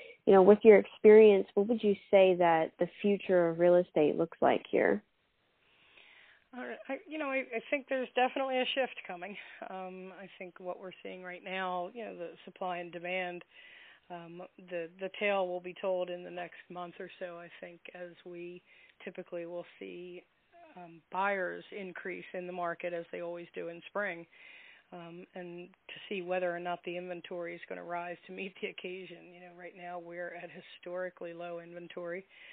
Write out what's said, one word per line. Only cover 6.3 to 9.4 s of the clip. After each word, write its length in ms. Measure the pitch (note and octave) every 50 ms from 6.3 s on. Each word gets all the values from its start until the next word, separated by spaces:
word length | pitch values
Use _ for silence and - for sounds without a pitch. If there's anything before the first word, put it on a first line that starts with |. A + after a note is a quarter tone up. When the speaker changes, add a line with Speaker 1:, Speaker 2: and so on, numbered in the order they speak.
| - _ _ _ -
Speaker 2:
Uh, 200 | B3 B3 B3 A3+ A3 - -
I, 100 | C4+ - -
you 120 | - D4+ D#4
know, 120 | D4+ C#4
I, 140 | C4+ C4+ - - -
I 60 | A3+ A3+ -
think 180 | D4 C#4+ B3+ -
there's 180 | C4+ C4 B3+ A#3+ -
definitely 440 | B3+ B3 B3+ - D4 C4+ C4+ C4 B3+
a 60 | B3 - -
shift 200 | C4+ B3+ - - - -
coming. 300 | - F3+ F3 E3+ G3+ G#3 -